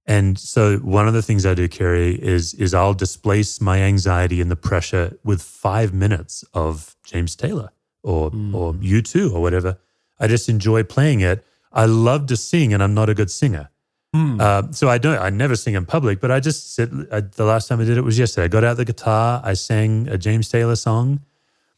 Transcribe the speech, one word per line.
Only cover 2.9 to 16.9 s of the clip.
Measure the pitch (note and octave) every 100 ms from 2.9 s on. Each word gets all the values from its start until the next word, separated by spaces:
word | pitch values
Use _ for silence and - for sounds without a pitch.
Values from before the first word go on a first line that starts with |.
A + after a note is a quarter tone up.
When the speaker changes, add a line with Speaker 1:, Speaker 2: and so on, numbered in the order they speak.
| G2
Speaker 1:
displace | F#2+ - G#2+ G#2 G#2 -
my | G2 F#2+
anxiety | G2 G2 F#2 F2+ F2+ F2+
and | F2
the | E2+
pressure | - F2+ - F#2 F2 -
with | - F#2+
five | - - G2+ G#2 A2
minutes | F#2+ G2+ G2 F2 - -
of | F2+ D#2+ D#2 - _ -
James | F2 E2+ -
Taylor | D3+ F#3+ G#2 - _ _
or, | - E2 D#2
Speaker 2:
Mm. | G#2+ G#2 G2+
Speaker 1:
or | E2+ E2
U | F#2+ G#2+
two | A2 F3+ F#3+
or | F2+
whatever. | F2 F2+ F2+ F#2 _ _ _ -
I | G#2+
just | A#2 -
enjoy | A2 G2+ A2
playing | G#2+ - D3 B2
it. | F#2 G2 - _ _
I | - A2
love | A2+ A#2 C#3+ C#3
to | B2
sing, | - F3 C3+
and | G#2
I'm | G2
not | G#2+ A2
a | G#2
good | G2
singer. | - C#3+ E2+ D2 _ _ _ _
Speaker 2:
Mm. | D#3 D#3 A2+
Speaker 1:
Uh, | G#2 G2+ A2
so | D#3 C3+
I | B2
don't, | C#3 C#3
I | F#2+
never | G2+ C#3 A#2+
sing | -
in | G2+ F2+
public, | E3 C3 F#2+
but | B2+
I | C3
just | C#3 D3 - -
sit, | A#2